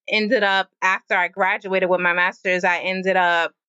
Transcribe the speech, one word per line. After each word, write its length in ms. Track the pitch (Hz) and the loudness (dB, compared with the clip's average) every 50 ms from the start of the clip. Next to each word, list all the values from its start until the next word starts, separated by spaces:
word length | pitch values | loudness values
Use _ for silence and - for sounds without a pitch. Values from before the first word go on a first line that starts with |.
| - | -8
ended 360 | - 196 214 214 208 254 214 202 | -4 -2 -2 0 0 0 2 2
up, 260 | 196 196 190 185 _ _ - | 2 0 0 -2 _ _ -4
after 340 | 185 185 190 - _ - 214 | -2 -2 -2 -2 _ -4 -2
I 140 | 185 175 170 | -2 -2 -2
graduated 600 | 185 190 190 190 208 214 - 190 190 185 180 175 | -2 -2 -2 -2 -2 -4 -4 -2 -2 0 2 2
with 120 | 180 175 | 0 0
my 120 | 180 175 175 | 2 0 0
master's, 500 | 180 180 190 190 - - 190 185 180 185 | 2 0 -2 -2 -4 -4 -2 -2 0 0
I 140 | 180 175 160 | 0 -2 -2
ended 360 | 139 185 185 190 185 190 180 | -2 -4 -4 -2 -2 0 2
up 380 | 185 180 175 170 170 165 156 _ _ _ | 2 2 2 2 0 0 -2 _ _ _